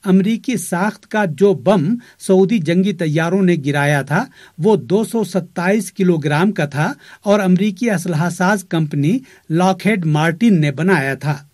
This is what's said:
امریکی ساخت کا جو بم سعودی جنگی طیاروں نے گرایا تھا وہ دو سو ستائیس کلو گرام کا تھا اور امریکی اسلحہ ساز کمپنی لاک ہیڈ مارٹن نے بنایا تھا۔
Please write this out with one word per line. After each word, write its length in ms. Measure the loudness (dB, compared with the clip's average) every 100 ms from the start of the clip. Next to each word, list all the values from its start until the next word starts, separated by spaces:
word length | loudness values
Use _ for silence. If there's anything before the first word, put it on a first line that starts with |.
امریکی 540 | 4 2 2 -2 -4 -6
ساخت 500 | -4 -2 -2 -4 _
کا 180 | -4 -2
جو 280 | 2 2
بم 420 | 2 2 2 2 -4 -8 _
سعودی 380 | 0 2 4 0
جنگی 360 | 0 0 0
طیاروں 480 | -2 -2 0 0 0
نے 140 | 2 0 0
گرایا 360 | 0 0 0
تھا 240 | 0 -2 -2 -10 -20 -4
وہ 180 | 0 0
دو 280 | 0 -2
سو 200 | 0 -4
ستائیس 680 | -2 -4 -6 -4 0 0 -2
کلو 260 | -2 0 0
گرام 340 | 0 0 0
کا 140 | 0 -4
تھا 280 | -2 -4 -4 -16 -12
اور 160 | 0 0
امریکی 520 | 2 2 0 -2 -2
اسلحہ 380 | -2 -2 -2 -2
ساز 340 | 0 0 0
کمپنی 560 | -2 -4 -2 0 0 -2 -6 -20 _
لاک 380 | 2 2 2 -2
ہیڈ 180 | -2 0
مارٹن 560 | 0 0 2 2 4
نے 100 | 2
بنایا 420 | 0 0 0 0 -4
تھا۔ 220 | -4 -6 -8